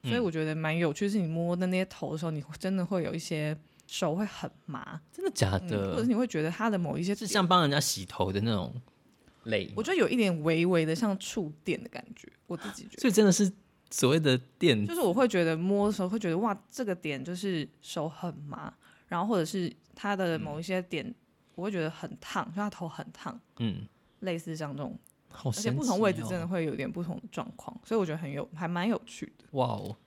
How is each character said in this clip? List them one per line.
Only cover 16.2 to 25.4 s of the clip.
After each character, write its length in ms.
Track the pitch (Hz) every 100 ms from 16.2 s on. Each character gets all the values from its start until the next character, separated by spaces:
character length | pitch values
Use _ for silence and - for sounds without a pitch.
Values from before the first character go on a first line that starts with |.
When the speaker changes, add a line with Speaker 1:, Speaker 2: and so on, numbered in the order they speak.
| 196
Speaker 2:
得， 80 | 165
哇， 180 | 226 196 _
这 140 | -
个 100 | 233
点 300 | 180 151 139
就 120 | 143 180
是 320 | 202 170 139 _
手 280 | - - 156
很 220 | 156 175 147 147
麻， 240 | 143 151 - - - _
然 120 | 170
后 80 | 202
或 100 | 208
者 80 | 160
是 260 | 196 170 - _ -
他 200 | 208 196
的 220 | 180 160
某 220 | 156 151
一 40 |
些 180 | 170 185
点， 240 | 180 160 -
Speaker 1:
嗯。 100 | - _ _ _ -
Speaker 2:
我 80 |
会 80 | 190
觉 80 | 196
得 100 | 160
很 260 | 165 - 147
烫， 260 | - 202 -
就 60 | 170
他 140 | 208
头 180 | - 165
很 180 | - -
烫。 280 | - - 233 _ -
Speaker 1:
嗯。 280 | 117 95 104 _ _ _
Speaker 2:
类 180 | 190 170
似 180 | 165 160
像 200 | 151 123
这 80 |
种。 140 | 147 - _ _ _
Speaker 1:
好 220 | -